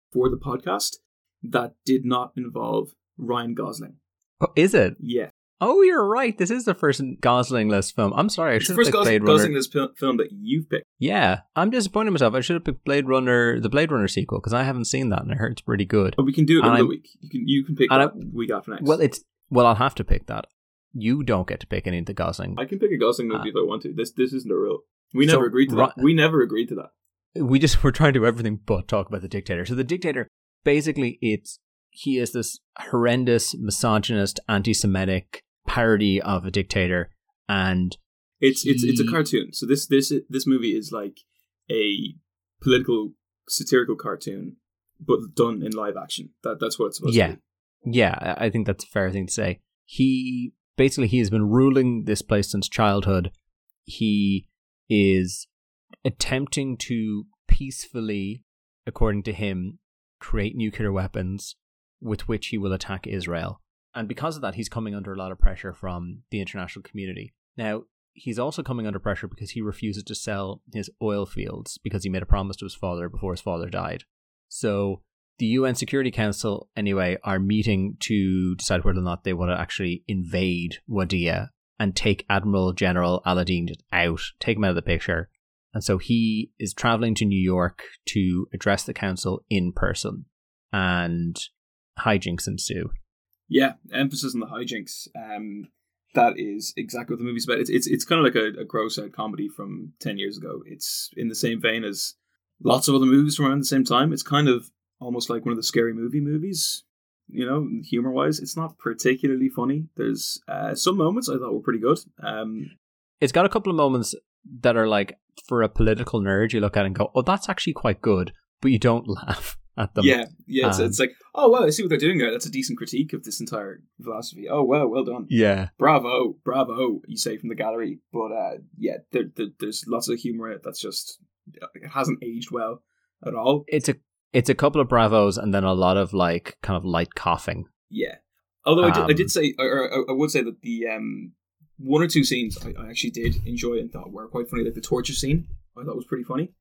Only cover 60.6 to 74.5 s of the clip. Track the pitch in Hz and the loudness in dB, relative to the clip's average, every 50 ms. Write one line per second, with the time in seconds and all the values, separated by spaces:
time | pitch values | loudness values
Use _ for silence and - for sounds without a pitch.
60.6 | 113 107 - - 107 101 98 95 92 95 - 110 92 92 95 98 - - - _ | -4 -4 -2 -2 -2 -2 -2 -2 -2 -4 -4 -4 -4 -4 -6 -6 -10 -12 -18 _
61.6 | _ _ _ _ _ _ _ _ - 113 104 - - - 113 101 - - - 107 | _ _ _ _ _ _ _ _ -8 -6 -6 -6 -4 -4 -4 -4 -4 -6 -6 -4
62.6 | 98 95 95 92 - - 98 92 - - - 95 87 87 87 82 85 90 101 - | -2 -2 -4 -4 -4 -8 -10 -10 -8 -8 -8 -8 -6 -6 -6 -6 -6 -8 -10 -12
63.6 | _ _ _ _ _ _ - 123 113 104 120 - 139 165 156 151 131 98 87 104 | _ _ _ _ _ _ -10 -10 -8 -8 -8 -6 -6 -8 -8 -6 -8 -8 -6 -8
64.6 | 110 - - 117 110 107 101 101 95 98 95 98 92 92 92 - - - 95 - | -10 -8 -6 -8 -6 -6 -8 -8 -10 -10 -10 -10 -10 -8 -2 4 4 2 2 2
65.6 | - 95 90 - - 92 90 87 87 87 92 - _ - - 104 95 - - 101 | -12 -14 -14 -10 -10 -10 -8 -8 -8 -10 -12 -14 _ -10 -8 -8 -8 -8 -8 -10
66.6 | 90 87 - 101 - - - 104 98 95 92 95 104 110 _ _ _ _ - - | -12 -12 -12 -16 -18 -14 -12 -10 -10 -10 -10 -12 -14 -16 _ _ _ _ -12 -8
67.6 | 113 107 107 110 - _ _ _ _ _ _ _ - 127 110 117 120 120 - - | -6 -6 -6 -6 -8 _ _ _ _ _ _ _ -10 -8 -6 -4 -4 -4 -4 -6
68.6 | 139 - 123 120 110 107 98 95 - 107 98 - - 92 - - 104 - - 117 | -6 -6 -6 -6 -4 -6 -6 -6 -4 -4 -6 -6 -8 -12 -12 -12 -14 -12 -8 -6
69.6 | 107 104 98 - 110 107 98 104 101 - 107 - - 110 104 98 98 95 98 - | -6 -6 -6 -6 -6 -6 -6 -8 -10 -10 -12 -10 -8 -8 -6 -6 -6 -8 -10 -12
70.6 | _ _ - 110 95 - - - 117 107 101 101 98 - - 101 101 - - - | _ _ -10 -10 -10 -10 -10 -6 -4 -4 -2 -2 -4 -6 -6 -8 -8 -8 -10 -12
71.6 | - - - - - 104 101 98 95 98 92 92 92 - - 98 98 98 92 - | -12 -14 -16 -12 -10 -8 -8 -6 -6 -4 -6 -4 2 2 2 2 2 -4 -8 -10
72.6 | 101 92 - - - 92 87 87 87 87 - - 101 92 87 87 - 101 87 85 | -12 -14 -12 -8 -6 -6 -6 -6 -6 -8 -8 -6 -6 -6 -6 -6 -4 -6 -4 -4
73.6 | 85 87 87 92 87 82 87 87 - _ _ _ _ _ _ _ _ _ | -6 -6 -6 -6 -6 -6 -8 -10 -12 _ _ _ _ _ _ _ _ _